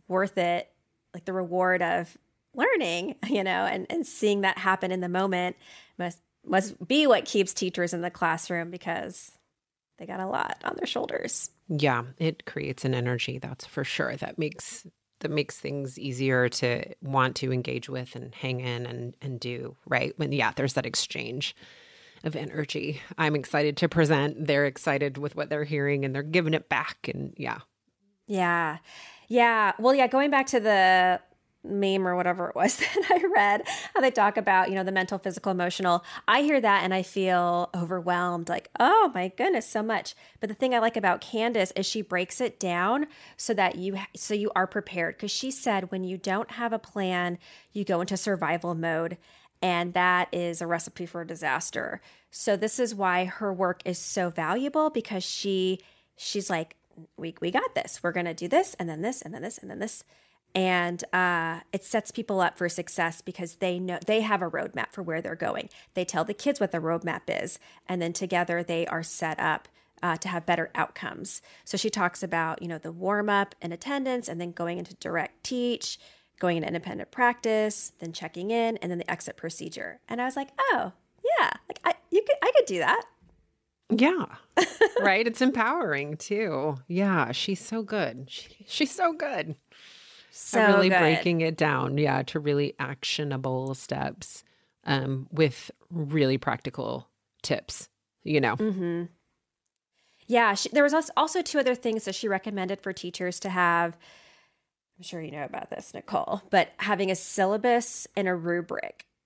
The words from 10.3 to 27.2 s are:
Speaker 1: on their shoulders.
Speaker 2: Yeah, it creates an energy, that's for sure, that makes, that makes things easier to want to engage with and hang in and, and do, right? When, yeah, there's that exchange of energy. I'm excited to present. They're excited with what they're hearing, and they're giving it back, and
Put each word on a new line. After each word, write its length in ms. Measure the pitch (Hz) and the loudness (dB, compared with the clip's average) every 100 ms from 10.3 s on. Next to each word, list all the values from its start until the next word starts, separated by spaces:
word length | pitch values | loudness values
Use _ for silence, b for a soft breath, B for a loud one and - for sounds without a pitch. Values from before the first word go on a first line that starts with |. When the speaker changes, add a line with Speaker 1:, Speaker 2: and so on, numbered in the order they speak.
| - - - | -2 -2 -4
Speaker 1:
on 120 | - - | -6 -6
their 100 | - | -4
shoulders. 640 | - - - - - - _ - | -4 -4 -4 -4 -6 -6 _ -6
Speaker 2:
Yeah, 360 | 147 143 117 123 - | 0 2 2 -4 -2
it 260 | 160 - | -2 -2
creates 400 | - - 143 - | -8 -8 -6 -2
an 100 | 131 | -2
energy, 440 | 127 123 120 - 127 | 0 0 -2 -4 -6
that's 260 | 139 135 | -10 -12
for 200 | - 139 | -10 -8
sure, 320 | 139 - 131 131 | -4 -4 -4 -4
that 200 | 151 - | -8 -4
makes, 480 | 151 - - - 170 - _ _ | -6 -6 -10 -10 -14 -20 _ _
that 100 | 151 | -2
makes 280 | 147 143 - | -2 -2 -8
things 400 | 143 139 135 - | -8 -6 -8 -8
easier 520 | 139 123 135 127 123 | -8 -2 2 4 4
to 340 | - 123 120 - - | 2 0 0 -6 -10
want 360 | 135 131 127 - | -2 2 2 0
to 140 | 131 | -2
engage 360 | 127 123 127 139 | -2 -2 -6 -6
with 260 | 131 127 | -8 -8
and 200 | 123 127 | -12 -14
hang 260 | - 131 123 | -8 -6 -4
in 240 | 127 120 | -4 -6
and, 320 | 120 123 120 - | -6 -8 -10 -10
and 180 | 139 123 | -10 -8
do, 340 | 123 120 - - - | -8 -8 -10 -14 -2
right? 260 | 127 139 - | 0 0 -2
When, 140 | 143 | -2
yeah, 200 | 139 113 | 2 0
there's 200 | - 135 | 2 0
that 100 | 139 | 0
exchange 720 | 127 - - 175 - 127 - - B B B B B B | -2 -4 -4 -6 -6 -6 -8 -10 B B B B B B
of 120 | 160 156 | -6 -6
energy. 640 | 151 151 143 147 143 139 B - | -6 -6 -6 -6 -6 -8 B -2
I'm 180 | 151 | 0
excited 420 | 151 131 147 147 143 | 0 0 2 2 2
to 100 | 165 | 2
present. 580 | 170 151 147 147 139 151 | 4 4 4 2 0 2
They're 200 | 143 143 | 4 2
excited 500 | - 156 139 143 135 | 0 0 0 0 -2
with 200 | 143 151 | -6 -6
what 120 | 143 | -4
they're 160 | 151 | -2
hearing, 400 | 147 147 139 139 | -2 0 0 0
and 100 | 135 | 0
they're 80 | 139 | -4
giving 300 | 151 175 156 | 0 2 2
it 140 | 156 - | 0 0
back, 400 | 143 - - - | -2 -2 -8 -8
and 240 | 139 | -8